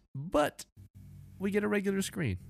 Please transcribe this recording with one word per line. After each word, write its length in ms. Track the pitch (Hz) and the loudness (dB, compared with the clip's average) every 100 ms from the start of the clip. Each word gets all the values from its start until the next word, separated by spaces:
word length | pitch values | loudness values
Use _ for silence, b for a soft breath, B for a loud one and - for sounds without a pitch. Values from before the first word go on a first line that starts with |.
| - | -14
but 500 | 131 151 285 294 - - - - - - - - - | -10 0 4 4 0 -12 -18 -20 -20 -18 -18 -18 -4
we 100 | 196 | 0
get 140 | 202 | 2
a 40 | 208 | 4
regular 320 | 208 196 196 | 2 2 2
screen. 380 | 190 - 143 92 - | 0 0 0 0 -4